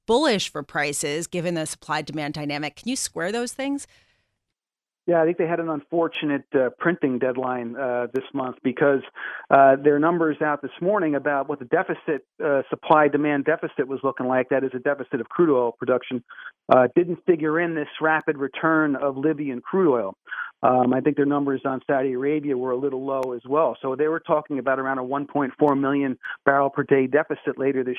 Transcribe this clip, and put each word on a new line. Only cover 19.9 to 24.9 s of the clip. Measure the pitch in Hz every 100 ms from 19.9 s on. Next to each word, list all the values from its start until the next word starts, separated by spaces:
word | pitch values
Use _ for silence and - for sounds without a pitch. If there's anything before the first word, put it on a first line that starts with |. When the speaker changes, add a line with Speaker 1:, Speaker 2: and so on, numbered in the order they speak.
Speaker 2:
oil. | 120 95 - - - - -
Um, | 127 127 123 131
I |
think | 151 143
their | 143
numbers | 143 139 131
on | 139 131 -
Saudi | 139 135
Arabia | 127 139 151 143 127
were | 127
a | 123
little | 139 131 139
low | 135 131
as | 123 123
well. | 151 156 120
So | 135 131
they | 151
were | 160
talking | 170 151 151 139
about | 127 135
around | 131